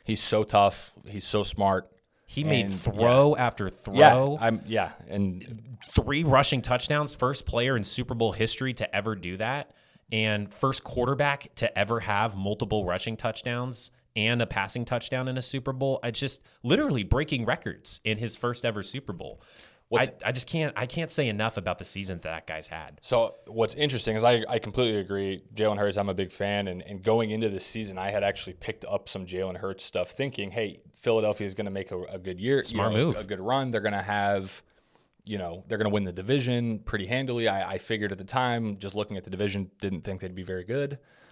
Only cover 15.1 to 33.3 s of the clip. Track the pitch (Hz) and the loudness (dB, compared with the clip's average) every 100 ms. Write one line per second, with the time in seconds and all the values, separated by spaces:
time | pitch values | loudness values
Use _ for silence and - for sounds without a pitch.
15.1 | 131 127 127 - 135 131 127 135 131 120 | -4 -4 -4 -4 -4 -4 -2 0 0 -2
16.1 | 113 135 - _ _ 120 208 285 131 92 | -2 -4 -4 _ _ 2 2 2 0 2
17.1 | 127 156 131 113 143 101 - - - 110 | 0 0 0 0 -2 -4 -6 -4 -2 -2
18.1 | 107 117 - 120 120 120 104 95 127 - | -2 -4 -4 -4 -2 -2 -2 -6 -8 -8
19.1 | 87 - - - - - _ - 117 135 | -10 -10 -14 -20 -20 -20 _ 0 2 2
20.1 | - 107 127 - 165 151 - 123 170 160 | -2 -4 -4 -2 -2 -2 -4 -6 -4 -2
21.1 | - 127 101 110 101 90 87 90 98 98 | 0 0 0 -2 -2 -4 -4 -6 -6 -6
22.1 | 85 80 80 - 78 - 80 82 76 - | -6 -8 -8 -8 -10 -10 -12 -14 -10 0
23.1 | 120 113 - - 113 110 - 147 123 113 | 2 2 -2 -6 0 0 2 0 0 0
24.1 | 110 120 120 113 117 107 127 117 104 92 | 4 6 4 2 -2 -2 0 2 2 0
25.1 | 98 98 95 - 107 107 104 101 98 101 | -2 -2 -4 -6 0 2 2 2 2 0
26.1 | 95 92 - 101 101 98 90 - 98 104 | 0 -2 -2 0 0 -2 -6 -10 -2 2
27.1 | 117 110 110 113 95 - 113 104 92 98 | 4 2 0 0 0 -2 -4 -6 -4 -2
28.1 | 101 101 98 - 87 - - - 101 - | 2 2 0 -6 -10 -10 -10 -4 -4 -4
29.1 | 98 90 92 92 90 95 95 - 90 90 | -8 -6 -4 -4 -4 -6 -6 -4 -4 -4
30.1 | - 139 120 98 110 104 - - - 120 | -4 -4 -4 -6 -4 -4 -6 -20 -4 2
31.1 | 113 107 104 101 95 104 98 92 92 90 | 4 2 0 -4 -4 -6 -6 -6 -8 -8
32.1 | 92 95 90 113 139 - 110 110 107 135 | -10 -8 -4 0 0 0 0 2 4 2
33.1 | 107 98 | 0 -4